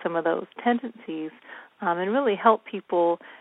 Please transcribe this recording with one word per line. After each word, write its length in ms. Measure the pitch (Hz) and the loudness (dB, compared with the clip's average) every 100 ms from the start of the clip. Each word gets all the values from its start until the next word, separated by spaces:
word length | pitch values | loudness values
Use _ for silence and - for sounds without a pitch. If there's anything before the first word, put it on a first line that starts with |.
some 140 | 175 170 | -4 -2
of 80 | |
those 220 | 165 175 185 - | 0 -2 -4 -4
tendencies, 680 | 240 240 233 - - 160 156 - - - - _ | -2 0 -4 -12 -12 -10 -10 -14 -20 -20 -20 _
um, 180 | 190 175 | -2 -2
and 140 | 190 | 0
really 220 | 262 254 | 0 0
help 300 | 190 233 220 | 4 4 4
people 560 | - 196 - 175 170 170 - - | -2 -12 -2 2 2 0 -8 -20